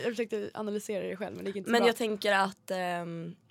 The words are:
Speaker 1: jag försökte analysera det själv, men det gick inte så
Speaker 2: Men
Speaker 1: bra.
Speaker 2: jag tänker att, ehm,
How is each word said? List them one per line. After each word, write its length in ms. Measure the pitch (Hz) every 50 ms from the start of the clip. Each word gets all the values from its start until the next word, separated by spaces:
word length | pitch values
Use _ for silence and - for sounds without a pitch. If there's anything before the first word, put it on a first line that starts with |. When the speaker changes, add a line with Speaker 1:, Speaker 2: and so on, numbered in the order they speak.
| -
Speaker 1:
jag 80 | 247
försökte 380 | 233 214 233 214 226 214 208 214 -
analysera 540 | - 214 208 208 208 208 - 208 185 185
det 80 | 185 185
själv, 180 | 185 202 175 -
men 100 | 175 180
det 40 | 196
gick 60 | 196
inte 120 | 202 185
så 40 | 208
Speaker 2:
Men 80 | 233 233
Speaker 1:
bra. 80 | 233 240
Speaker 2:
jag 60 | 226
tänker 360 | - 240 220 214 202 - 208 202
att, 380 | 196 190 190 196 - _ -
ehm, 640 | 190 185 180 180 175 175 170 170 170 165 165 170 180 - _ _